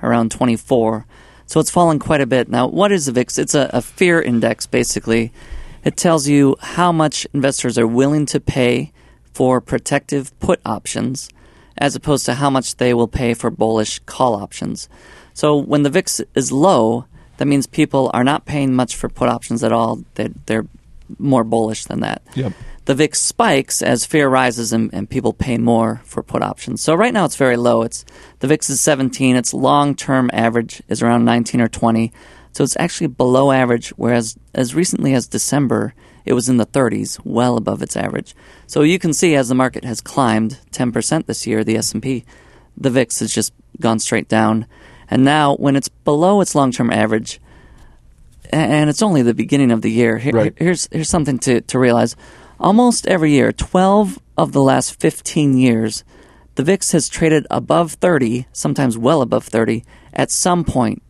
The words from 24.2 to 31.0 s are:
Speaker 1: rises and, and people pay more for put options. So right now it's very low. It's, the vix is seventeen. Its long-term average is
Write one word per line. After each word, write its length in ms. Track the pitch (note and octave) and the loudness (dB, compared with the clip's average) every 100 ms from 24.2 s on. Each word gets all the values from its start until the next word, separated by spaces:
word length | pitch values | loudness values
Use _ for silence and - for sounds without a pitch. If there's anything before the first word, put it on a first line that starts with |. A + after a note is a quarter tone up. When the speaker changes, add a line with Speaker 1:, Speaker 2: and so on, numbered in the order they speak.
| C#3 | 2
Speaker 1:
rises 420 | C3 B2+ A#2+ A2+ | 2 0 -2 -2
and, 200 | A#2 A2 | -2 -2
and 160 | F#2 G#2 | -6 -6
people 240 | C3 A2+ | -4 -2
pay 240 | - C3 A#2 | -2 -4 0
more 440 | A#2 A2+ A2+ A2+ - | 2 2 0 -4 -10
for 160 | - | -10
put 220 | - A#2+ | -6 -4
options. 400 | G2+ - - - | -4 -6 -10 -6
So 100 | - | 0
right 180 | E3 A#3+ | 2 2
now 140 | A#3 F3 | 0 -2
it's 100 | - | 0
very 220 | C3 A#2+ | 0 2
low. 240 | A#2+ A2+ | 2 2
It's, 240 | A#2 - - - - - | 0 -8 -18 -20 -20 -6
the 60 | C3+ | 0
vix 220 | D#3 - | 0 -2
is 100 | C3 | -2
seventeen. 560 | - C3+ C3 - C3 B2+ | 0 2 0 0 2 2
Its 200 | A#2 C3+ | 0 0
long-term 760 | C3+ C#3+ C#3+ C#3 - C3 B2 | 2 2 2 -2 -2 0 0
average 520 | G#2+ A2+ A#2 A#2 - - | 0 0 0 -4 -8 -8
is 140 | A2 | -2